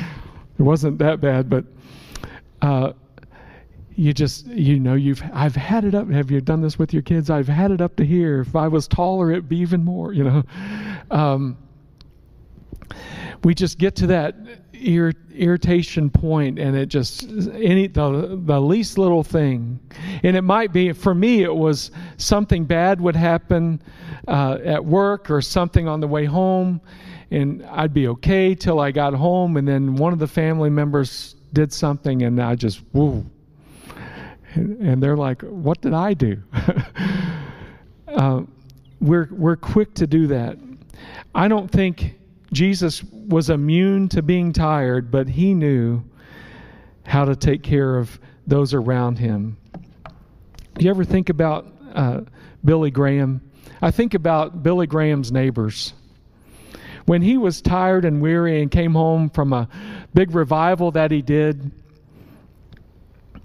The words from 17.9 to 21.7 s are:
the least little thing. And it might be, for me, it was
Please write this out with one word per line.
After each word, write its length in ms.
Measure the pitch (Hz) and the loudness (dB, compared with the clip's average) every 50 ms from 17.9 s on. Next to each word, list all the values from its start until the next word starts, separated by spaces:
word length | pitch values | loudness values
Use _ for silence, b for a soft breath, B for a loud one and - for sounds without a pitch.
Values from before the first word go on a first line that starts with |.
| - 156 147 143 139 143 180 175 190 190 175 | 0 0 0 0 0 -2 -2 -4 -6 -4 0
the 160 | 156 147 139 | 0 2 2
least 380 | 135 143 180 226 220 - - 196 | 4 2 2 2 0 -2 0 0
little 260 | 190 180 175 165 156 | 2 4 4 2 2
thing. 560 | - - 165 151 139 131 120 117 117 123 123 - B B B 156 185 190 165 B | 0 0 0 0 0 0 -2 -4 -6 -8 -10 -12 B B B -12 -10 -4 0 B
And 140 | 180 185 | 2 2
it 60 | 185 185 | 2 4
might 300 | 180 196 220 226 208 165 | 4 2 2 2 2 2
be, 200 | 180 180 180 160 | 2 2 2 0
for 220 | - - 202 180 | 0 0 2 2
me, 280 | 170 196 233 247 220 190 | 4 4 4 4 4 4
it 120 | 170 156 | 2 2
was 360 | 165 160 156 | 2 2 2